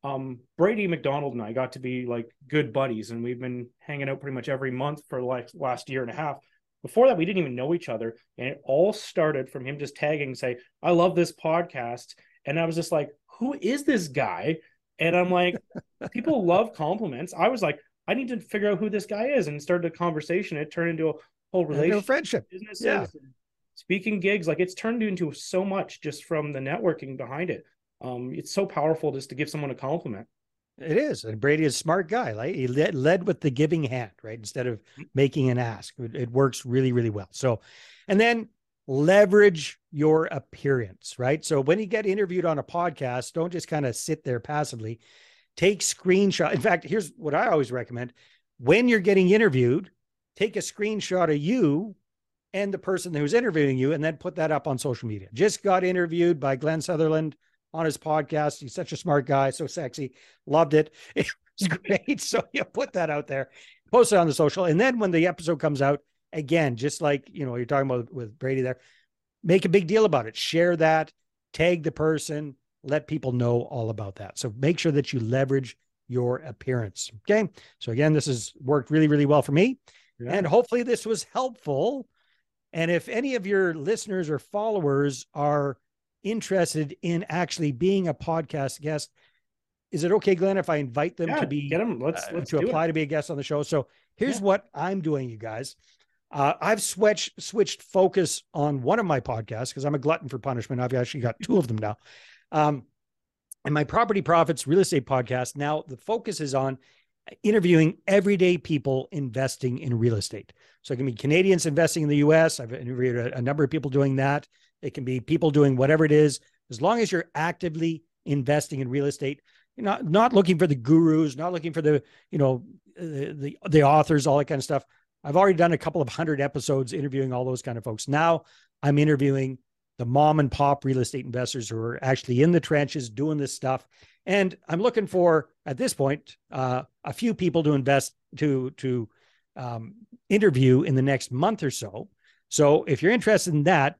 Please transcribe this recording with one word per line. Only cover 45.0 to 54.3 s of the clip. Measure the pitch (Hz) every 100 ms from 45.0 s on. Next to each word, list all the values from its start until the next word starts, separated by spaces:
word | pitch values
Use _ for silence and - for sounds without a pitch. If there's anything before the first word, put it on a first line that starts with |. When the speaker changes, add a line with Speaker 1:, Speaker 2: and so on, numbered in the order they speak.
| _ _ _ _ _ -
Speaker 2:
Take | 180 202
screenshot. | - - 185 185 202 - 160
In | 127
fact, | 208 175 -
here's | 214 156 -
what | 156 147
I | 240
always | 160 120
recommend. | 123 113 120 120 _ _ _ _ _
When | 123 196 247
you're | 226
getting | 185 196 180
interviewed, | 214 220 131 120 143 185 _ _ _ _ _
take | 214 202
a |
screenshot | - - 208 214 - 185 165
of | 147
you | 151 254 165 147 214 190 _ _ _ _ _
and | 190 202
the | 196
person | - 185 180
who's | 151 147
interviewing | 233 240 160 143 131
you, | 131
and | 160
then | 156 151
put | 180